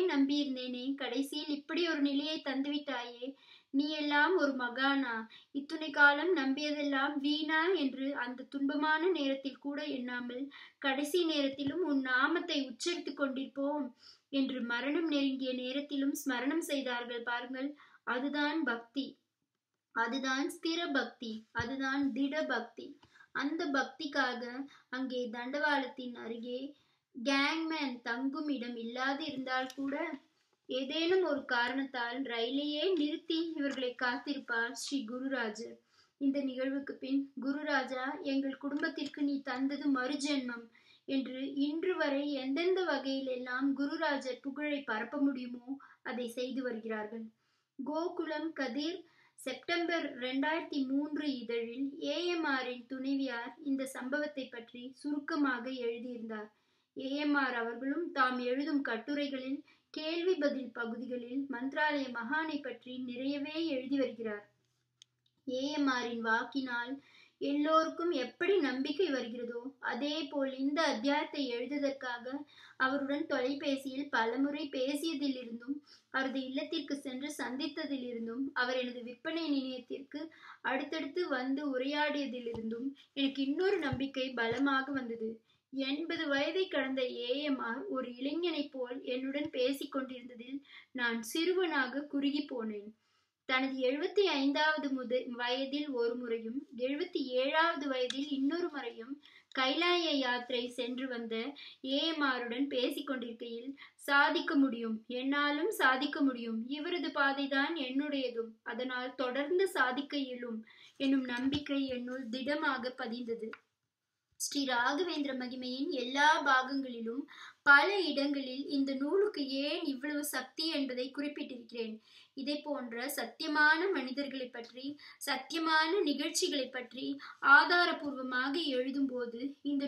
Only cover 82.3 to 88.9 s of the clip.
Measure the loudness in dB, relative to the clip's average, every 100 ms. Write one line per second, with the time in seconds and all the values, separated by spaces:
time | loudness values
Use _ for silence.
82.3 | -4 -6 -6 -4 -4 -6 -8 -12 0 0
83.3 | 2 0 2 4 4 0 -2 -2 -2 -4
84.3 | 0 0 2 4 2 0 -4 -4 -4 -4
85.3 | -6 _ _ _ -4 0 0 -2 -2 2
86.3 | 2 2 2 0 0 0 0 -2 -2 -2
87.3 | 0 0 0 0 -4 -4 -4 -4 -4 -2
88.3 | 0 0 0 -4 -4 -6